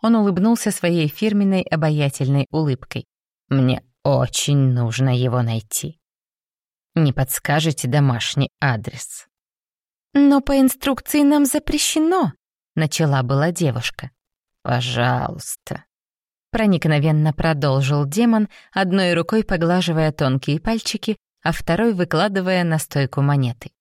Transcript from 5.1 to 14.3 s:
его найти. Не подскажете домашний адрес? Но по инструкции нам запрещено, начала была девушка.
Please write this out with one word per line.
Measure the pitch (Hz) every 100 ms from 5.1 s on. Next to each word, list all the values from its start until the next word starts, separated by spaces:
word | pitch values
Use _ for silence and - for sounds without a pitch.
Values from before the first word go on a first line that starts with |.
| 123
его | 127 123
найти. | 120 113 110 - 147 156 _ _ _ _ _ _ _ _ _
Не | - 156
подскажете | 127 135 - - 156 156 151 131
домашний | 147 143 120 - - 135 _
адрес? | 143 120 101 - - - - _ _ _ _ _ _ _ _
Но | 285 285 277
по | 269 277
инструкции | 262 - - 262 - 302
нам | 285 294
запрещено, | 285 302 294 302 - - 311 370 240 - _ _ _
начала | - 156 - 160 139
была | 123 139 156
девушка. | 175 160 117 117 - 127 _ _